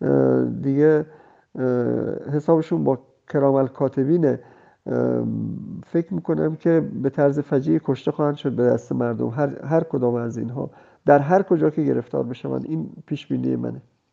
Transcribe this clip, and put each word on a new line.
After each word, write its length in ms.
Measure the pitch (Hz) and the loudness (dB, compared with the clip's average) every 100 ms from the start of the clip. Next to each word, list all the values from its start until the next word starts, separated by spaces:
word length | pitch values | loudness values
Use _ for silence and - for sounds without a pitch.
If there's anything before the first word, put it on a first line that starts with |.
اه، 440 | - 139 135 127 123 | 2 4 4 2 0
دیگه، 600 | 120 135 139 156 151 151 - - _ _ - | -2 -2 4 4 4 0 -10 -20 _ _ -4
اه، 60 | 131 123 120 120 110 101 - | -2 0 0 -2 -2 -6 -4
حسابشون 500 | 147 147 165 160 165 | -2 2 2 2 0
با 160 | 143 131 - _ - | 0 -2 -4 _ -6
کرام 260 | 151 139 135 | 0 2 4
الکاتبینه. 840 | 135 - 135 135 135 175 151 117 - - _ _ - | 0 0 -2 0 0 2 2 0 -6 -20 _ _ -6
اه، 360 | 123 123 123 113 113 113 - - - - | -2 0 0 -2 -4 -6 -8 -12 -14 -6
فکر 280 | 170 165 | -4 -4
می‌کنم 420 | 180 170 156 156 156 | -4 -4 -2 -2 -2
که 240 | 175 165 - 113 | 2 2 0 -2
به 60 | 135 | -4
طرز 300 | 139 143 143 | 2 2 2
فجیعی 400 | 139 139 147 160 - | -2 -2 0 0 0
کشته 260 | 131 - | -4 -2
خواهند 240 | 143 147 143 | -2 -2 -2
شد 160 | 143 | -4
به 120 | 117 | 0
دست 280 | 123 120 - | 2 2 0
مردم، 380 | 131 120 117 120 | -2 -2 -2 -4
هر، 360 | 117 143 135 139 | -2 -4 -4 -2
هر 180 | 160 | -2
کدام 300 | 165 143 123 | 0 -2 0
از 240 | 120 117 120 | 0 -4 -6
اینها، 320 | 135 127 139 - - _ - | -6 -6 -10 -12 -20 _ 4
در 140 | 143 | 4
هر 240 | 143 185 | 6 2
کجا 260 | 196 170 156 | 2 2 2
که 140 | 151 | 0
گرفتار 400 | 143 123 117 143 | 0 0 -2 -4
بشن. 280 | 123 123 135 | -6 -6 -6
این 380 | 131 131 160 - - - | -6 -6 -6 -8 -12 -10
پیش 220 | 143 - | -10 -6
بینی 280 | 131 127 127 | -4 -2 -4
منه. 260 | 120 123 - _ _ | -6 -10 -14 _ _